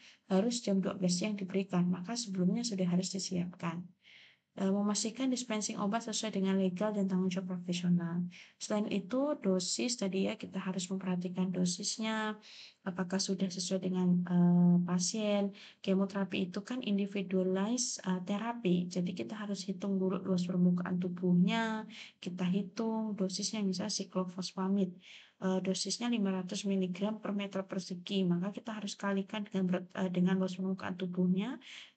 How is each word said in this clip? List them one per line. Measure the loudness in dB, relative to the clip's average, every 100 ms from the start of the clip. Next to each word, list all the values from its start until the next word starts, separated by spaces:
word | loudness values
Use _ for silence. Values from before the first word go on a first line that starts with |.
| -20 -20 _
harus | 2 4 0
jam | 2 2
dua | 0
belas | 0 2 2
siang | 0
diberikan, | -2 -2 -2 0 2 2
maka | 0 -2
sebelumnya | -6 -4 2 2 2
sudah | 0 0 2
harus | 2 0
disiapkan. | -4 -4 -2 -4 -4 -6 -6 -10 -18 -20 -20 -20 _ _
Eh, | -2 0
memastikan | 2 2 0 -2 -2 0
dispensing | 0 -2 -4 -4 -2
obat | 0 0 -2
sesuai | -4 -2 0
dengan | 2
legal | 4 2 2 0
dan | 2 2
tanggung | 2 2
jawab | 0 -4 -6
profesional. | -4 -2 4 2 2 -2 -4 -8 -20
Selain | _ -2 -2 0
itu, | -2 -2 0 0 0
dosis | 2 2 0 -2 -2 -2
tadi | -2 0 -2
ya, | -4
kita | -6 -6
harus | -4 -4 -4
memperhatikan | -4 -2 -2 -2 -2 0
dosisnya, | 2 0 0 -4 -4 -2 -2 -2 -6 -12 -20 -20 _ -8
apakah | -4 -2 -2
sudah | 0 0 -2
sesuai | -2 -2 -2
dengan, | 0 2 4 4
eh, | 4 6 8 8 8 8 4
pasien. | 0 0 0 2 2 0 -4 -18 -6
Kemoterapi | 2 2 2 -2 -2 -2 -2
itu | -4
kan | -6 -6 0
individualized, | 0 0 -4 0 0 2 2 0 0 -2 -4 -2
eh, | -2
terapi, | -2 -2 -2 -2 2 2 0
jadi | -2 -4
kita | -4 -6
harus | -6 -6 -6 -6
hitung | -4 -2 0
dulu | 0 0
luas | 0 0 2
permukaan | 4 4 4 0 -2
tubuhnya, | -2 0 4 6 6 4 0 -2 -6 -14 -18 _
kita | -10 -2 0
hitung | 0 -2 -2 -2 0 -2 0
dosisnya, | -2 -2 -4 -2
misalnya | -2 0 -2
siklofosfamid, | -4 -4 -2 -4 -4 -8 -4 0 2 0 -2 -20 -20 -20 _
eh, | -2 0 0
dosisnya | -2 -2 -2 0
lima | 2 2
ratus | 0 -2 -4
miligram | 0 0 0 0 -2 -2
per | -4
meter | -2 -2 -6 -4
persegi, | -6 -6 -10 -2 0
maka | 2 2 0
kita | -6 -8 -6
harus | -8
kalikan | -4 -2 -2 -2 -6
dengan | -4 0 0
berat, | 0 -2 -4
eh, | -2
dengan | 2 4 4
luas | 0
permukaan | -2 -4 -2 -4
tubuhnya, | -4 -4 2 2 2 0 -6 -12 -18 -20